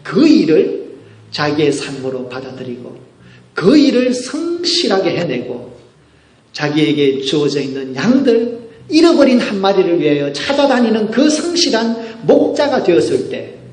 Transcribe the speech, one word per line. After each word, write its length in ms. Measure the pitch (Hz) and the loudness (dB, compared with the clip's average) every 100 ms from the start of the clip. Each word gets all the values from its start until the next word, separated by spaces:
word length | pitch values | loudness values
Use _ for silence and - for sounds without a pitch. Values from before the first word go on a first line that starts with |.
그 260 | - 165 311 | -2 4 6
일을 600 | 214 - 160 - - - - - - - | 6 4 2 2 -4 -10 -18 -20 -20 -14
자기의 400 | - 151 147 147 | -4 -2 0 0
삶으로 580 | 135 - 131 131 127 127 | 0 -6 -8 -8 -8 -10
받아들이고 680 | 131 131 127 127 120 - - - _ - - _ | -12 -14 -14 -12 -12 -14 -18 -20 _ -20 -20 _
그 240 | - 165 302 | 0 4 6
일을 360 | 262 240 247 | 4 2 0
성실하게 1040 | - - 311 339 349 - - - 190 175 139 | -2 -6 -8 -6 -4 -4 -2 0 0 0 -2
해내고 600 | 170 123 120 120 101 - - _ _ _ _ _ _ | -4 -6 -8 -12 -14 -20 -20 _ _ _ _ _ _
자기에게 680 | - 147 147 147 143 139 - | -6 -2 0 0 2 2 0
주어져 400 | - 156 143 143 | -2 0 0 -2
있는 340 | 127 135 131 131 | -6 -8 -8 -4
양들, 640 | 190 262 254 226 240 - - - - | 2 2 4 2 0 -8 -16 -20 -2
잃어버린 500 | 311 330 302 277 240 | 2 4 6 4 4
한 200 | - 202 | 0 -2
마리를 380 | 196 190 170 170 | 0 2 2 2
위하여 340 | 147 143 143 | 2 0 -2
찾아다니는 760 | - - 285 277 240 226 214 208 | -6 -4 0 2 2 2 0 0
그 180 | - 302 | 2 2
성실한 920 | 302 339 339 - 220 226 233 - - | 2 -2 -2 0 0 -2 -4 -8 -6
목자가 600 | - - - - 294 254 | 2 2 2 0 0 0
되었을 460 | - 165 - - - | 2 2 2 -2 -4
때 260 | - - - - | -8 -12 -16 -20